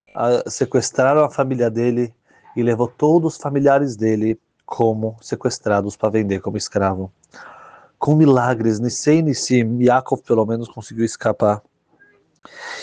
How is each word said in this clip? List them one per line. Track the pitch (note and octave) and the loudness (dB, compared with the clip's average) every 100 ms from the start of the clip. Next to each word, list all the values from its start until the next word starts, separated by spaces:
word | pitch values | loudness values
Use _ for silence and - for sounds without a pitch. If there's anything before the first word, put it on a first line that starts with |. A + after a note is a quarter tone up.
| _ | _
ah, | - A#2+ A#2+ - | -4 0 0 -2
sequestraram | - B2 C3 - - C3 D3+ | -4 -2 0 -2 0 2 4
a | D3 | 2
família | - C3 C3 A#2+ | 0 -4 0 -2
dele | A2 A#2+ A#2+ A#2+ - _ _ - | 0 0 0 -4 -8 _ _ -10
e | - | -4
levou | A#2+ A2+ A#2+ | 0 0 -2
todos | - D3+ E3+ D#3+ - | 0 2 2 2 -4
os | |
familiares | D3 C#3 C#3 C#3 C#3+ G#2 | -4 0 4 4 0 -2
dele | A2 G#2+ A2 A2 _ _ - | 0 0 0 -4 _ _ -14
como | - A2+ A2 A2 A2+ | -2 0 0 -6 -8
sequestrados | - - B2+ - - G2+ G2+ - | -10 -4 -4 -4 -2 0 -2 -4
pra | A2 | -2
vender | G#2+ G#2 G2 | 0 0 -2
como | G#2 G#2 | -4 -8
escravo. | - G#2 G2 F#2 F#2+ - _ - - - - - _ _ | -6 -2 -2 -2 -8 -14 _ -20 -20 -20 -20 -20 _ _
Com | - | 0
milagres, | D#3 D#3 C3 B2 A#2+ A2+ G#2+ | 4 6 4 2 0 0 0
Nisei | A#2+ - - D#3+ | -4 -2 2 2
Nissim, | D#3 C3 - B2+ A2+ B2 | 2 -2 0 2 2 2
Yaakov | B2 B2+ - C3 | 2 2 0 -6
pelo | - A2+ | 0 0
menos | G#2+ A2+ A#2 | 0 -4 -8
conseguiu | - G#2+ A2+ A2+ | -14 -14 -4 -4
escapar. | - A#2 G#2+ G#2+ G#2 - _ _ _ _ _ _ _ - - - - | -2 -4 0 0 0 -6 _ _ _ _ _ _ _ -20 -18 -16 -14